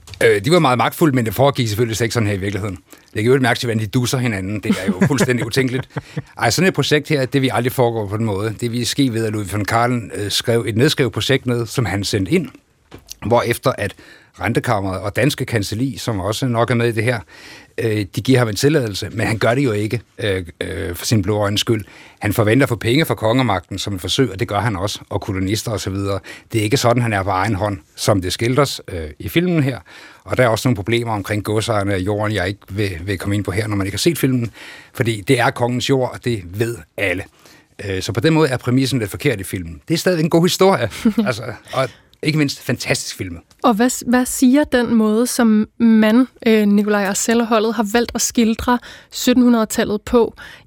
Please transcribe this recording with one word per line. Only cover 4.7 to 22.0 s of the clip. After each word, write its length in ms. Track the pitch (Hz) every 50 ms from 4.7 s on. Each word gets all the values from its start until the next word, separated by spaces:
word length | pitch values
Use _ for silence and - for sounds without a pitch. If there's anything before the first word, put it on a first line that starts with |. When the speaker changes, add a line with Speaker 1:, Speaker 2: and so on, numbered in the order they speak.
| 202 -
Speaker 1:
er 40 | - 196
jo 200 | - - 196 147
fuldstændig 380 | 147 - 196 127 123 120 - -
Speaker 2:
<laughs> 40 |
Speaker 1:
utænkeligt. 380 | - 135 131 127 120 131 - - - 143 - - - 151 - - - -
Ej, 120 | - 117
sådan 180 | - - 175 190
et 60 | 139
projekt 360 | - 135 - 147 151 143 -
her, 160 | 156 139 131
det 160 | 123 - 139
vi 80 | 131 127 101
aldrig 180 | 110 120 123
foregår 360 | - - 123 117 113 113 104 95
på 100 | 101 107
den 80 | 113
måde. 300 | 110 98 95 104 113 104 85
Det 100 | 123 120
vi 140 | 113 123 117
ske 280 | 110 - - 139 131 110
ved, 120 | 113 113
at 80 | 107 107
Ludvig 200 | 107 104 90 98
von 120 | 104 101
Karlen, 460 | - 107 117 120 120 127 120 107 - -
øh, 160 | 92 104 101
skrev 320 | - - - - 117 117 117 123
et 100 | 107 110
nedskrevet 340 | - 156 - - 139 113 -
projekt 320 | 113 110 - 131 - -
ned, 200 | 123 120 120 117
som 200 | 107 - - 120
han 180 | 92 98 101 98
sendte 280 | - - 107 95 95
ind, 160 | 151 190 156 - - - _ _ _ _ _ _ - - _ - - - - 104
hvorefter 440 | 117 120 - 120 117 - - 135 - -
at 180 | 104 95 - _ - - - - _ _ _ -
Rentekammeret 600 | 90 101 110 147 - - 117 101 98 98 92 95
og 140 | 92 101 -
Danske 300 | 104 113 147 - - 135
Kancelli, 520 | - - 110 98 - 107 104 131 139 113 85
som 220 | - - 113 95
også 280 | 87 98 113 - 143 127
nok 240 | 117 113 120 113
er 40 | 127
med 120 | 117 117 120
i 40 |
det 120 | 110 113 107
her, 160 | 127 120 110 87 _ - - - - - - - _ - -
øh, 280 | - 113 107 107 104 87 -
de 60 | -
giver 180 | 101 - 135 123
ham 80 | 123 110
en 80 | 101
tilladelse, 540 | - - 143 156 147 123 110 98 - 110 85
men 160 | - 113 107 104
han 100 | 110 104
gør 180 | - 113 120
det 80 | 139 143
jo 80 | 127
ikke, 300 | 104 104 104 110 123 113 - _ _ -
øh, 260 | 110 104 95 95 87 80 - -
øh, 340 | - - 92 90 90 87 87
for 100 | - -
sin 160 | - 117 107
blå 160 | 90 101 107 104
øjnes 240 | 104 101 104 98
skyld. 240 | - - 113 107 98 - - -